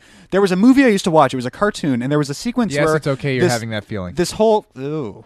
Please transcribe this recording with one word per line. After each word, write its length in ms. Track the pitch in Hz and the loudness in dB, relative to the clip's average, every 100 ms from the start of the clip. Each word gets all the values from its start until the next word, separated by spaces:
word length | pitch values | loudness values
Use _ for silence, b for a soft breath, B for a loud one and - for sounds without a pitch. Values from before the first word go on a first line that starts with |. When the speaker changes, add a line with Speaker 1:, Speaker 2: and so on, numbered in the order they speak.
| B B B | B B B
Speaker 1:
There 80 | 185 | 0
was 100 | 202 | 2
a 40 | 185 | 4
movie 280 | 247 262 254 | 6 6 4
I 20 | |
used 160 | 196 | 2
to 80 | 185 | 2
watch. 220 | 156 135 | 4 4
It 40 | 131 | 0
was 80 | 123 | -6
a 60 | |
cartoon, 500 | - 208 - 151 120 | -2 -4 -2 -2 -2
and 80 | 127 | 0
there 60 | 147 | -2
was 120 | 139 | -2
a 40 | |
sequence 400 | 143 240 247 208 | -4 -6 -2 -2
Speaker 2:
Yes, 120 | 139 156 | 0 0
Speaker 1:
where 100 | 156 | 0
Speaker 2:
it's 100 | 151 | -2
okay 280 | 131 143 131 | -4 -4 0
you're 80 | |
Speaker 1:
this, 80 | 123 | 0
Speaker 2:
having 200 | 117 113 | 0 -4
that 120 | 107 | -8
feeling. 320 | - 104 90 139 | -8 -10 -8 -4
Speaker 1:
this 160 | 175 | -4
whole, 340 | - 220 214 - 131 | 0 2 0 -2 -12
ooh, 480 | 139 156 110 101 | -8 -8 -8 -12